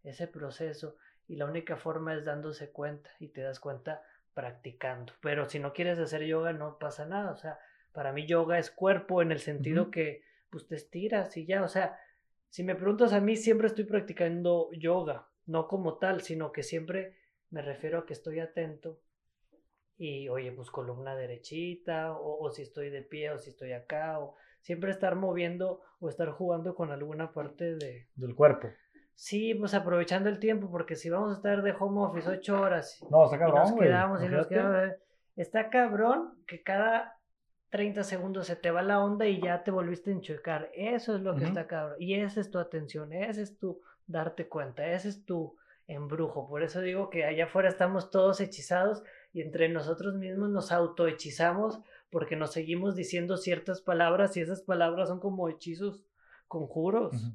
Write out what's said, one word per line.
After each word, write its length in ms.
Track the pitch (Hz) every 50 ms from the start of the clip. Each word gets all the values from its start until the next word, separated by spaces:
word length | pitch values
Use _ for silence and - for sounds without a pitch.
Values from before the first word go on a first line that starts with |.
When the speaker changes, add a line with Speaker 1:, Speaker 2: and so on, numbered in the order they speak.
| _
Speaker 1:
ese 240 | 147 127 - 170 170
proceso 680 | - 156 147 135 127 - 165 156 151 - - 151 - _ _ _ _ _ _
y 100 | _ 175
la 100 | 147 147
única 300 | 147 156 165 160 - 165 160
forma 340 | - 165 156 160 160 160 156
es 120 | 151 147
dándose 440 | 156 147 147 147 156 147 - 147 147
cuenta 380 | - - 147 151 147 147 - - - _
y 100 | 156 143
te 120 | _ 135
das 200 | 131 135 131 131
cuenta 420 | - 147 135 120 - 156 156 151 - _ _ _ _ _ _
practicando. 800 | 147 127 123 120 - _ - 120 _ - 131 127 120 120 117 - _
Pero 260 | - 151 143 147 139 135
si 100 | - 147
no 140 | 139 139
quieres 260 | 143 - 175 175 175 170
hacer 240 | 160 147 156 156 156
yoga, 280 | 156 160 160 165 170
no 260 | 165 151 151 151 147 -
pasa 280 | 151 147 147 - 151
nada. 260 | 160 185 202 208 190
O 40 | 151 -
sea, 200 | - 160 147 - - - _ _ _ _
para 200 | _ 156 139 135
mí 140 | 135 147 156
yoga 320 | 151 170 170 165 160 175 170
es 120 | 160 -
cuerpo 520 | - - 185 190 196 185 190 - 185 180
en 100 | 170 165
el 60 | 156 143
sentido 460 | - - 147 139 135 139 156 170 208
Speaker 2:
Ujú. 60 | -
Speaker 1:
que, 300 | - 170 160 151 147 - _ _ _ _ _ _
pues, 180 | - 160 - _
te 60 | 160
estiras 580 | 151 - _ - 175 196 214 226 208 185 - - 165
y 80 | 156
ya. 160 | 165 190 196
O 60 | 190 165
sea, 300 | - 185 185 170 - - - _ _ _ _ _ _ _ _ _
si 120 | - -
me 120 | 180 185 185
preguntas 400 | - 180 196 208 214 247 226 208
a 60 | 202
mí, 120 | 202 208 226
siempre 300 | 220 - 226 226 214 220
estoy 180 | 214 220 214 208
practicando 840 | 196 - 208 202 - 170 - 175 165 170 175 175 175 175 170 165 -
yoga, 540 | 170 165 160 165 175 185 170 156 135 - - _ _ _ _
no 200 | - 160 160 160 -
como 280 | 196 190 185 180 -
tal, 240 | - - 185 185 175
sino 320 | - - 165 160 156 151
que 100 | - -
siempre 540 | 143 - 165 165 160 160 - 190 190 190 - _ _ _ _ _ _ _
me 140 | 165 156
refiero 360 | 143 143 156 - - 156 160 170
a 40 | 165
que 60 | -
estoy 280 | 160 156 - 165 156 160
atento 600 | 165 160 - 170 165 156 156 151 - 165 160 _ _ _ _ _ _ _ _ _ _ _ _ _ _ _ _ _ _ _ _ _
y, 300 | 175 151 139 135 139 135
oye, 240 | 123 135 127 127
pues, 180 | 123 127 123 -
columna 460 | - 135 123 123 123 123 135 135 135
derechita, 960 | 135 127 123 120 120 - - 156 160 170 175 175 175 - - 165 160 160 160
o, 260 | 156 156 147 151 151 151 156
o 60 | 147
si 120 | 147 -
estoy 280 | 139 - _ 151 143 143
de 120 | 143 139
pie, 280 | 135 - - 151 151 151
o 80 | 151 131
si 120 | 123 139
estoy 220 | 127 _ 131 127
acá, 460 | 123 120 - _ 156 151 156 160 156 156
o 140 | 147 143 - _ _ _ _ _
siempre 300 | _ - 175 170 180 196
estar 240 | 190 190 - 185 180
moviendo 640 | 185 196 185 185 175 175 170 175 175 185 185 185 - - - _ _
o 80 | 175 160
estar 220 | 156 - 170 156
jugando 440 | 143 - 185 175 170 170 165 180 180
con 180 | - 170 151
alguna 400 | 143 139 147 151 156 151 165 160
parte 440 | - 160 143 - - - 175 170 165
de 320 | 156 151 131 123 120 - _ _
Speaker 2:
Del 200 | 131 127 123 117
cuerpo. 340 | - 147 147 131 - - 110 - - _ _ _ - _ _ _
Speaker 1:
Sí, 400 | - - - 202 208 220 226 226
pues, 180 | 202 208 202
aprovechando 560 | 202 196 - 175 175 175 175 175 180 185 196 214
el 100 | 202 202
tiempo, 320 | 214 220 220 208 196 185
porque 240 | 170 170 170 - 165
si 120 | 151 - 165
vamos 220 | 170 190 214 208
a 40 | 196
estar 260 | 196 - 202 202 202
de 120 | 196 202 190 -
home 240 | 196 196 202 202
office 260 | 202 180 160 170 156 175
ocho 320 | 190 190 - 208 202 196
horas 400 | 196 190 180 165 156 - - - - 160
Speaker 2:
No, 140 | 147 156 160
está 120 | 120 147
Speaker 1:
y 20 | 143
Speaker 2:
cabrón, 200 | 170 165 147 143
Speaker 1:
nos 120 | 170 202
Speaker 2:
güey. 160 | 226 226 190 180
Speaker 1:
quedamos 320 | 180 180 185 190 196 185
y 80 | 175 180
nos 20 | 185 - 160 165
Speaker 2:
Imagínate. 40 | 190
Speaker 1:
quedamos, 380 | 185 190 196 196 185 190 190
eh, 60 | 190 - _ _ _ _ _ _ _
está 340 | - 170 - - 220 220 220
cabrón 760 | - 254 247 226 208 202 220 233 262 320 339 - - - _
que 160 | - 175 165
cada 520 | _ - 190 196 214 226 226 226 226 - - _ _ _ _ _ _ _ _ _ _ _
treinta 340 | - 202 202 208 202 208 196
segundos 420 | 196 190 185 180 190 190 190 175
se 100 | 170 170
te 140 | 165 - 175
va 120 | 165 175
la 200 | 175 196 202 202
onda 240 | 202 202 208 208 220
y 140 | 208 196 175
ya 240 | 170 180 175 175 180
te 60 | 208
volviste 400 | 190 185 180 170 175 170 - 202
a 40 | 196
enchuecar. 560 | 180 - - 156 143 - 170 160 151 151 - -
Eso 420 | - 196 220 240 233 233 - 214
es 60 | 196
lo 100 | 190 190
que 80 | 175 139 143
Speaker 2:
Ujú. 40 | 165
Speaker 1:
está 180 | 190 175 160
cabrón. 300 | - 175 160 151 151 143 -
Y 160 | 180 180 196
esa 260 | 202 208 196 202 220
es 100 | 196 196
tu 80 | - 180
atención, 540 | 170 170 - 160 151 139 - 156 151 147 156
ese 260 | 180 196 233 214 214
es 160 | 208 196 - _
tu 220 | - 185 170 - - - - _ _
darte 420 | - 160 160 160 165 160 - 160 -
cuenta, 380 | - 156 143 135 120 147 147
ese 220 | 165 170 185 185 208
es 160 | 202 202 -
tu 320 | - 180 170 160 - - _ _ _ - _ _ -
embrujo. 580 | 151 143 147 143 151 160 160 147 - 151 131 135
Por 140 | 143 147
eso 180 | 165 156 165 180
digo 260 | 185 180 180 190 196 180
que 160 | - 170 156
allá 200 | 147 151 156 165
afuera 240 | 160 - 185 190 185
estamos 400 | - - 185 180 190 190 175 -
todos 300 | - 190 185 196 190 196
hechizados 600 | 202 190 - - - - 180 180 185 208 214 208 - - - - - _
y 80 | _ 165
entre 280 | 156 156 - 165 165 160
nosotros 460 | 170 160 143 151 170 165 - 202 190
mismos 360 | 196 190 185 185 196 202 208
nos 220 | 202 190 - -
autohechizamos 1080 | 175 175 170 170 170 - 170 165 156 - - 151 131 - 165 175 175 196 214 220 214 - - - - - _ _
porque 260 | - 170 170 - 160
nos 160 | 156 156 151
seguimos 420 | - 165 160 156 170 175 185 202 190
diciendo 400 | 180 170 - - 175 175 175 190
ciertas 440 | 180 185 185 175 165 - - 185 190
palabras 560 | - - 175 165 170 165 175 185 202 190 190
y 40 | 180
esas 200 | 165 160 190 185
palabras 460 | - - 185 175 170 165 170 180 190 -
son 120 | 180 180
como 280 | 185 202 190 185 180 165
hechizos, 560 | 160 160 - 170 165 170 202 202 196 - _ _ _ _ _ _ - - _ _
conjuros. 640 | - 165 151 131 - 160 160 185 196 226 233 170 127
Speaker 2:
Ujú. 180 | 117 107 120